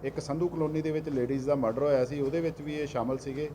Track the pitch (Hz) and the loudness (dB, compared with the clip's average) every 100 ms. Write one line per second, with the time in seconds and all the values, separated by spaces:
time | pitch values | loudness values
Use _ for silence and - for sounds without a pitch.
0 | 135 147 151 151 175 165 156 156 156 156 | -4 -6 -4 -2 -2 0 0 0 0 -2
1 | 156 139 123 139 131 143 113 117 147 135 | 0 0 0 0 2 2 2 2 4 4
2 | 127 143 139 165 165 160 151 151 147 135 | 4 0 0 2 0 -4 -6 -4 -2 -2
3 | 117 131 143 131 151 | 0 -2 -4 -4 -6